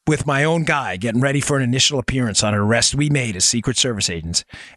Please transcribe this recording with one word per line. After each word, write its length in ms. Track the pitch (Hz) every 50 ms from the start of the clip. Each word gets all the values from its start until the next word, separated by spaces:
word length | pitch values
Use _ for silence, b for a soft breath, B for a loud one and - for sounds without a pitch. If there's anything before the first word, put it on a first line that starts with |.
| _
with 200 | - 156 139 - 143
my 160 | 139 135 143
own 180 | 156 165 170 160
guy 340 | 143 160 143 131 104 92
getting 240 | 92 95 120 107 120
ready 200 | 131 139 139 143
for 160 | 131 - 147
an 80 | 139 135
initial 340 | 120 123 135 - - 147 135
appearance 460 | 120 - 127 135 127 117 98 - -
on 100 | 104 104
an 60 | 104
arrest 340 | 101 104 117 117 117 - -
we 160 | 135 147 151
made 240 | 143 139 123 117 98
as 100 | 92 -
Secret 320 | - - 120 - - 120
Service 320 | - - 135 117 101 92 -
agents. 360 | 90 85 80 85 85 - - B B B B B B